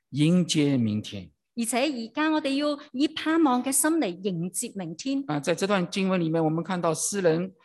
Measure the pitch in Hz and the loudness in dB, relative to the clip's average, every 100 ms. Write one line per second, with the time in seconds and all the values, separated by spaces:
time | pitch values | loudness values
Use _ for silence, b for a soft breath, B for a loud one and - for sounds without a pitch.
0 | _ 135 151 180 180 160 143 135 110 104 | _ 0 4 4 2 2 2 4 2 0
1 | - 101 85 _ _ - 226 240 302 247 | -4 -10 -14 _ _ -6 -2 0 0 -2
2 | 226 - 311 311 285 269 294 285 B 254 | -6 -2 0 0 0 -2 -2 -4 B -2
3 | 311 - - 330 294 247 262 262 311 320 | -2 -2 0 4 4 4 0 0 2 2
4 | 214 175 196 170 175 - 233 196 165 170 | 0 -2 -4 -2 -4 -6 -8 -8 -10 -8
5 | 269 277 269 147 139 165 196 196 175 196 | -4 -4 -2 -2 0 0 2 2 0 -2
6 | 190 185 160 165 156 160 165 180 170 156 | 0 2 2 2 2 0 -2 -2 0 0
7 | - 202 180 165 185 - | -2 0 2 2 -2 -10